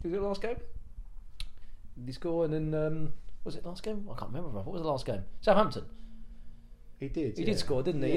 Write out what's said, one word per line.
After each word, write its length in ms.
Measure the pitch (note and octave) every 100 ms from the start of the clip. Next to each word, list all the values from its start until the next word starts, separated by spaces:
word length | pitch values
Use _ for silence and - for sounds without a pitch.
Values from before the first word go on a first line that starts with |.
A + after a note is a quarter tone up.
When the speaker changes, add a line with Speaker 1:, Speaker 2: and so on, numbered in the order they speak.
Speaker 1:
Was 100 | E3+
it 40 | G3
the 40 | G3+
last 160 | G3
game? 140 | A3+ B3+ - - - - - - - - - - - - - C3
Did 100 | B2
he 60 |
score? 320 | B2+ F3 E3
And 80 | D#3+
then, 220 | D#3 D#3
um, 380 | D#3 D#3 D#3 D#3 - - -
was 120 | - -
it 80 |
last 180 | E3+ F3+
game? 240 | A3 G#3 G3+
I 60 | A#2
can't 120 | -
remember. 200 | C#3+ E3
What 160 | G2+ G2
was 160 | F#3
the 60 | D#3+
last 180 | C3 -
game? 180 | G2+ - -
Southampton. 460 | - G3+ G3 - - - - - - - - - - - - -
Speaker 2:
He 80 | C3+
did, 280 | E3 C3 G2+
Speaker 1:
He 60 |
Speaker 2:
yeah. 20 | A3
Speaker 1:
did 120 | G3+
score, 240 | - C3
didn't 200 | C#3 D3+
he? 80 |
Speaker 2:
Yeah. 40 | -